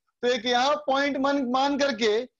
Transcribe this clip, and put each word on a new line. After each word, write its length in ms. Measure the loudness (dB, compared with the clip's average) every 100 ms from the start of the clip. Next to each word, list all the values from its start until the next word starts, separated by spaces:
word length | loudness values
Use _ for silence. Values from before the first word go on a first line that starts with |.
| _ _ -2
एक 200 | 0 0
यहाँ 280 | 0 2 0 0
point 300 | 0 0 0
मन, 280 | 0 0 0
मान 320 | 0 0 0
करके 500 | -2 0 0 0 -2 _